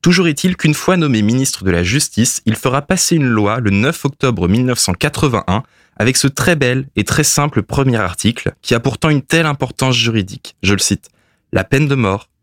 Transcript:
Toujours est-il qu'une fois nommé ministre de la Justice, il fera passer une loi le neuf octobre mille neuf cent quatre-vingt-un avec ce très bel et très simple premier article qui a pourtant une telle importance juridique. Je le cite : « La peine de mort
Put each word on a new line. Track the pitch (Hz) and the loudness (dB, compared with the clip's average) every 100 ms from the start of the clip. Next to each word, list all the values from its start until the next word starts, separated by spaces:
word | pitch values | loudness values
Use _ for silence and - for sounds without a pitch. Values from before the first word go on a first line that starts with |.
Toujours | 170 180 170 | 2 2 2
est-il | 147 185 180 | 0 -2 0
qu'une | 156 147 | 0 0
fois | - 185 | 0 0
nommé | 151 110 | 2 2
ministre | 104 123 135 - | 2 0 -2 -2
de | 95 | 0
la | 85 | 0
Justice, | 87 135 - - 240 - - | 0 -2 -2 0 -2 0 -4
il | 107 | -2
fera | 135 131 | -2 -2
passer | - 190 - 165 | -2 -2 2 2
une | 131 | 2
loi | 110 104 117 | 2 2 0
le | 110 | 2
neuf | 98 127 165 139 | 2 0 -2 -6
octobre | - 135 110 87 | -2 -2 2 2
mille | 110 | 2
neuf | 127 123 | 2 0
cent | - | -2
quatre-vingt-un | 87 147 - 143 113 - 101 - _ _ - | -2 -2 0 0 0 0 -2 -4 _ _ -2
avec | 113 127 | 0 2
ce | 139 | 0
très | - 160 165 | 0 0 2
bel | 127 131 135 - | 0 0 -4 -4
et | |
très | 104 - | -2 0
simple | 147 - 147 123 | 0 0 0 -2
premier | 98 139 135 117 | -2 0 2 0
article | 92 90 107 117 - - | -2 -2 -2 -2 -8 -8
qui | - 117 | -2 0
a | |
pourtant | 135 - 160 | 0 -2 0
une | 147 | 0
telle | - 165 160 | 0 0 0
importance | 139 123 - 131 123 | -2 -6 -2 0 0
juridique. | 120 113 95 - - _ | 0 -2 -4 -10 -18 _
Je | 92 | 0
le | 101 | 0
cite : « | - 101 - _ _ _ _ | 0 -4 -6 _ _ _ _
La | 92 | -4
peine | 95 135 147 | 0 0 0
de | 139 | 0
mort | 104 98 - _ | 0 -2 -6 _